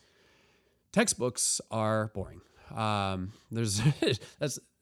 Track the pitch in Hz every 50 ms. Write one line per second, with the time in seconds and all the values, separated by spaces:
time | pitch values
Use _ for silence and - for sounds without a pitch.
0 | _ _ _ _ _ _ _ _ _ _ _ _ _ _ _ _ _ _ - 190
1 | 233 - - - 117 127 120 - - - - - - - 110 110 110 107 110 110
2 | 107 110 - 101 92 - - 90 - _ _ - - - - 113 110 107 104 101
3 | 98 98 95 92 92 95 - - - _ 113 113 117 107 98 104 113 151 139 -
4 | - - 123 - - - - - 151 143 - - - _ _ _